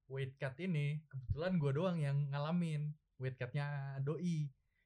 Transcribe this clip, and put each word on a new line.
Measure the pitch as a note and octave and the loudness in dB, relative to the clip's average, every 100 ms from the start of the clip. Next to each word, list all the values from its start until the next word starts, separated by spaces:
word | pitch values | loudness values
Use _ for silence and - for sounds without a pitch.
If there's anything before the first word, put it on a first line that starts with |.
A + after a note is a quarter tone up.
| - | -10
weight | C3+ C3+ - | -6 -4 -4
cut | C#3 A#2+ | -8 -4
ini | F#3 D#3 C#3+ D3+ - | -2 0 2 -2 -6
kebetulan | C3+ A#2 C#3 F3+ F#3 | -8 -2 0 2 4
gua | C#3+ | 4
doang | C3+ F#3 F3 | 4 2 2
yang | C#3 C#3 C#3+ | 2 2 0
ngalamin | C#3+ D3 F3 E3+ D3+ D3+ D3+ _ - | 0 0 2 2 0 -2 -6 _ -6
weight | C3 B2+ | -6 -4
cutnya | B2+ D3 C#3+ C#3+ C#3 C3+ | -4 -2 -2 -4 -4 -2
doi. | C#3 D#3+ F3 D#3+ D3 - _ _ | -2 0 0 0 -2 -6 _ _